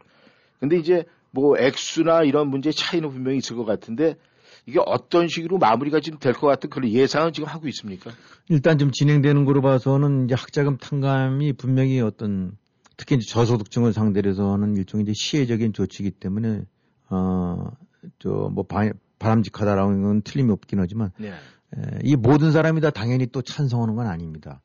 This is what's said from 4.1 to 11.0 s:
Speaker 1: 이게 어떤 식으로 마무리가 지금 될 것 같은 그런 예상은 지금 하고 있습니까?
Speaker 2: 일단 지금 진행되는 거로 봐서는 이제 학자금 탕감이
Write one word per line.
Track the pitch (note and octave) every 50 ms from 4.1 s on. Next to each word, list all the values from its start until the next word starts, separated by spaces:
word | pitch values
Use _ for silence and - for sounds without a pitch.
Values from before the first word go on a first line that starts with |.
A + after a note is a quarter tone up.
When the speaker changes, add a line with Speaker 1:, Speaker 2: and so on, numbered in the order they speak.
| - - _ _ _ _ _ _ - - _
Speaker 1:
이게 | A#2 C3 E3+ -
어떤 | E2+ A2 B2+ - - - E3+ E3+
식으로 | E3 - E3+ E3 E3 F#3+
마무리가 | F#3 - G#3+ A3+ - C#3+ D3 D3+ D#3
지금 | D3 D#3+ D#3 D3
될 | - C3 A#2
것 | - D3+
같은 | C#3+ C#3 - - D3
그런 | - C#3 C3 A2+
예상은 | G#2+ B2+ C3+ B2 - D3 D#3+ E3 C#3+
지금 | D3 D3+ D3
하고 | C#3+ D#3+ D#3 C3+
있습니까? | - - - G#2 F#2+ F2+ - A2+ A#2 - - - - _ _ -
Speaker 2:
일단 | E3+ C#3 C3 E3 D#3+
지금 | C3+ C#3+ C#3
진행되는 | A#2+ - C#3+ D3 D3 D3 C3+ D3 C#3+ C#3+ C#3
거로 | C3+ C#3 C#3 C3
봐서는 | C3+ C3+ B2 - C3+ C#3 C#3 D3 C#3+ C#3 C3 B2+
이제 | A#2+ C3+
학자금 | A#2+ - - - D3+ C#3 C#3+ C#3
탕감이 | - - - D3 C#3